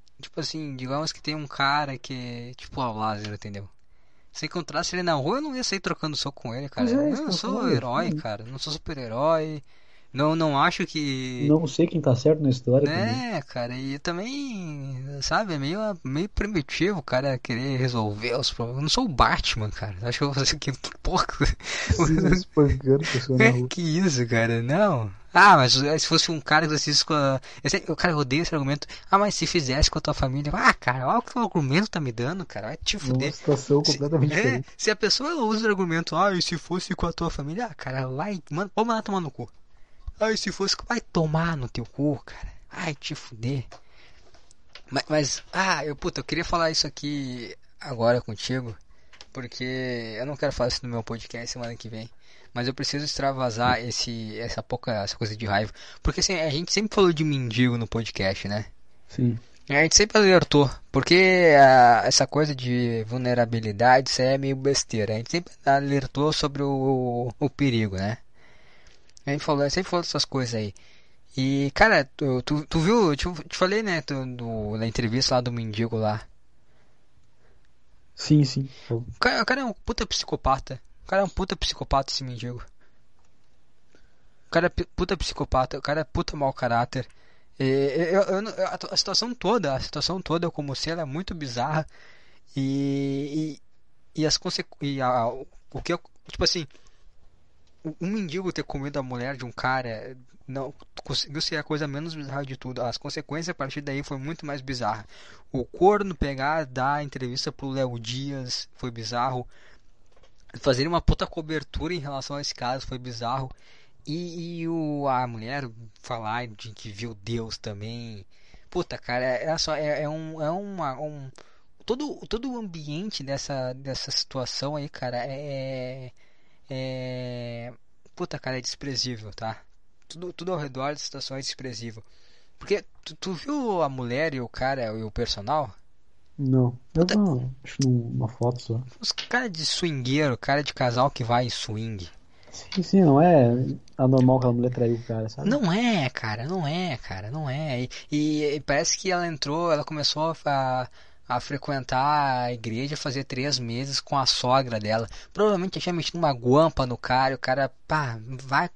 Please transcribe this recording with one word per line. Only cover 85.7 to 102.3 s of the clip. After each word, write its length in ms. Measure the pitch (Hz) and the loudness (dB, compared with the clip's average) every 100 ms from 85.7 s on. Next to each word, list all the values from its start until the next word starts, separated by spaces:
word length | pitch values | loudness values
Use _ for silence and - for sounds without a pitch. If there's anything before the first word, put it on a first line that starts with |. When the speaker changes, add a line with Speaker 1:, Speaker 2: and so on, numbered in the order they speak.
| 139 | -2
Speaker 1:
o 40 | |
cara 200 | - 156 | -2 -2
é 20 | |
puta 320 | 151 175 - 151 | -2 -2 -2 -2
mau 160 | 135 | -2
caráter. 540 | - 123 117 120 131 - - - - - - | 0 0 2 0 -4 -8 -12 -20 -20 -12 -2
E, 40 | 135 | 2
eu, 560 | 135 139 147 165 190 | 4 2 2 2 4
eu, 180 | 190 190 | 4 0
eu, 240 | 214 185 190 | -2 -2 -2
a, 120 | 180 - | -4 -4
a 60 | - | -2
situação 360 | - 185 240 | 0 0 -2
toda, 420 | 240 185 240 151 131 | -2 2 2 2 -2
a 40 | |
situação 420 | - 147 - 185 | -4 -4 -2 -2
toda, 240 | - 170 170 | -2 0 0
eu 60 | |
como 240 | - 143 131 | -4 -6 -4
sei, 180 | 156 | -4
ela 100 | 170 | -4
é 20 | 143 | -4
muito 280 | 151 185 175 | -6 -6 -8
bizarra. 500 | 139 117 135 156 151 - - - - - - 139 | -6 -2 0 0 -2 -8 -20 -20 -20 -20 -8 -2
E, 1040 | 135 139 139 139 139 139 143 156 156 139 - - - - - - | 0 0 0 0 0 -2 -2 -2 -4 -6 -16 -20 -20 -20 -10 0
e, 60 | |
e 40 | 151 | 0
as 120 | - | 0
consequ-, 400 | 185 - - - | -2 -6 -8 -6
e 200 | 143 135 | -4 0
a, 260 | 127 127 117 | 2 2 0
o 540 | 131 147 - - 131 | -2 -10 -16 -12 -6
que 100 | - | -4
eu, 60 | 175 - - - | -4 -6 -20 -10
tipo 160 | - | -2
assim, 240 | 175 175 143 - - - - - - - - - - - | 0 0 -4 -12 -20 -20 -20 -20 -20 -20 -20 -20 -20 -14
um 240 | 156 151 175 | -12 -6 -4
mendigo 440 | 220 175 175 185 | -4 -4 -4 -4
ter 100 | - | -6
comido 340 | - 143 139 143 | -6 -6 -4 -4
a 60 | |
mulher 320 | 127 123 127 131 | -4 -6 -6 -8
de 80 | 123 | -10
um 60 | |
cara, 640 | - 127 131 123 107 127 131 - - - | -2 0 0 -2 -8 -10 -16 -20 -20 -10
não, 260 | 135 135 - - - | -8 -8 -10 -18 -14
conseguiu 380 | - - - 147 | -6 -6 -4 -6
ser 160 | - 156 | -4 -4
a 60 | |
coisa 240 | - 151 147 | -2 -2 -4
menos 280 | 139 165 156 | -6 -8 -10
bizarra 300 | 135 | -8